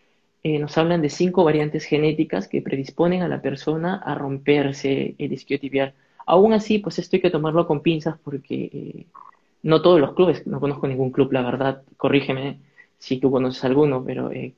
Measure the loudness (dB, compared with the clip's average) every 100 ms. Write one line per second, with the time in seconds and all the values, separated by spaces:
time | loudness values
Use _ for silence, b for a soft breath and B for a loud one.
0 | B B B _ -2 -2 0 0 2 2
1 | 0 0 0 4 4 4 0 -4 -2 0
2 | 2 0 -2 -4 -4 -6 -4 -6 -4 0
3 | 0 0 -2 -4 -4 -4 -4 -4 -4 -4
4 | -6 -6 -6 -2 2 2 2 -2 -2 -2
5 | -4 -6 -8 -8 -6 -6 -4 -2 -4 B
6 | B B 2 6 6 4 2 -2 -2 -6
7 | -2 0 2 0 0 0 0 0 0 0
8 | -2 -8 -8 -10 -8 -8 -8 -10 -12 -14
9 | -20 B B B B _ 2 4 6 6
10 | 4 4 2 2 -4 -4 -4 -4 -4 -2
11 | 0 0 2 0 -2 -2 -2 -4 _ -4
12 | 2 2 0 -4 -6 -10 b b b _
13 | -6 0 2 2 0 -2 0 2 2 0
14 | -4 -6 -8 -8 -12